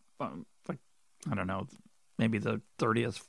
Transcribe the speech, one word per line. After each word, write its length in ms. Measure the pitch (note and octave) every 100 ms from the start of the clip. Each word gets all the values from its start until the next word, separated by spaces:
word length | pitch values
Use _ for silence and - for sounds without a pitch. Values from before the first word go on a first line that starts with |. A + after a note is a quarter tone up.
| - -
uh, 40 |
um, 220 | A#2+ - - _ -
like, 100 | - - _ _ - -
I 60 |
don't 140 | G#2 F#2
know, 180 | F#2+ C#3 - - - _ -
maybe 200 | A2+ A2+
the 220 | A2 A2 - -
thirtieth 380 | A#2 A2+ A#2 -